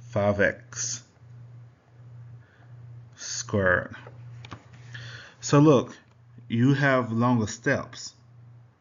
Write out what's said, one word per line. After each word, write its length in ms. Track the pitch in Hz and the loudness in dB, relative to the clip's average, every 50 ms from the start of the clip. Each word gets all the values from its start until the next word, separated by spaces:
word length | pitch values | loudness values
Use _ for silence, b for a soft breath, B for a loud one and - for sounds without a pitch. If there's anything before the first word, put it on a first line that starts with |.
| - - | -14 -6
five 300 | - 104 101 104 101 95 | -4 0 0 2 2 2
X 640 | 98 78 - - - - - - - - - - - _ _ _ - - - - - - - - - - _ _ _ _ _ - - - - - - - - B B B B B B B B B B - - - - - - | 2 2 0 -2 -10 -14 -10 -10 -8 -8 -8 -10 -14 _ _ _ -20 -20 -20 -20 -20 -20 -20 -20 -20 -20 _ _ _ _ _ -20 -20 -20 -20 -20 -20 -20 -20 B B B B B B B B B B -18 -18 -20 -20 -20 -18
squared. 760 | - - - - - - - - 101 95 92 87 - - - - - - - - - - - - - - - - - - - B B B B B B B B B B B B B B | -16 -14 -12 -10 -10 -8 -4 -2 0 2 4 4 2 0 -4 -10 -16 -18 -18 -20 -18 -18 -18 -18 -18 -18 -18 -18 -20 -20 -20 B B B B B B B B B B B B B B
So 180 | - - - 143 | -2 2 6 6
look, 380 | 147 160 143 117 - - - - - _ _ _ _ - - - - - | 8 8 8 6 4 -2 -8 -20 -20 _ _ _ _ -20 -20 -20 -8 -2
you 260 | 117 117 120 135 143 | 0 2 4 4 4
have 380 | 139 143 139 131 127 120 110 | 4 2 2 2 2 0 0
longer 340 | 113 113 120 123 123 113 107 | -2 0 2 2 2 2 0
steps. 680 | 101 - - - 143 131 92 - - - - - - - _ _ _ - - - - - - - _ _ _ | -2 -6 -4 -2 -2 -2 -2 -4 -8 -14 -16 -18 -18 -18 _ _ _ -20 -20 -20 -20 -20 -20 -20 _ _ _